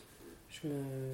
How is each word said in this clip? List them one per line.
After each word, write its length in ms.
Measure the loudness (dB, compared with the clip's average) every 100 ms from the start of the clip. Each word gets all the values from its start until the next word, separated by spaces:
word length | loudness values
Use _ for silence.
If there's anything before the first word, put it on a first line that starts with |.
| -12 -14 -12 -12 -10
Je 220 | -2 2
me... 120 | 4 4 2 2